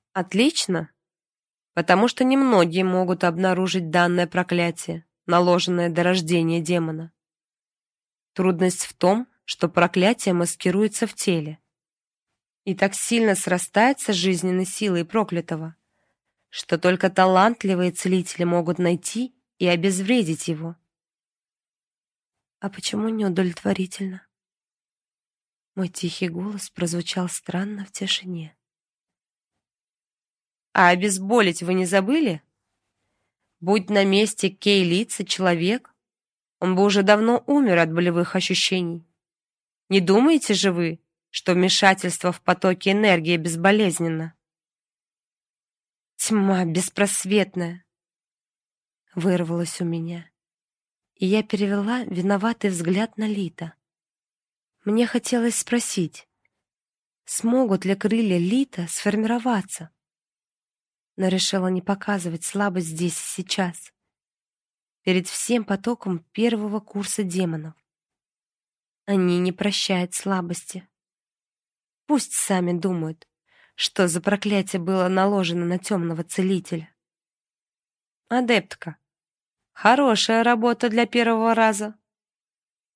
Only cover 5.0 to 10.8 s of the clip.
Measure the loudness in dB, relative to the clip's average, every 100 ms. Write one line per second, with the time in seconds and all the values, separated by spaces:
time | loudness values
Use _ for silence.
5 | -14 _ 2 4 6 4 2 0 0 2
6 | 2 0 0 0 2 0 0 -2 -2 -8
7 | -14 _ _ _ _ _ _ _ _ _
8 | _ _ _ -2 0 2 0 0 -8 0
9 | 2 2 -2 _ -14 -4 -2 2 2 4
10 | 2 2 0 0 0 -2 0 0